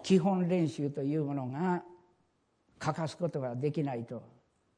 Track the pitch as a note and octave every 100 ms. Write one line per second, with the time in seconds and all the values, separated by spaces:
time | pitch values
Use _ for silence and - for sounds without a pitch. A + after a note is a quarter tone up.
0 | - F#3+ F#3 F#3 F3 F3+ D#3 - C#3+ D3
1 | C#3 D#3 C#3 C#3+ B2+ C3+ F#3 F3+ - -
2 | _ _ _ _ _ _ _ _ D#3+ D3+
3 | D#3+ - E3+ D3 B2+ B2 D3 D#3+ C#3 B2
4 | A2+ A#2+ - - _ _ _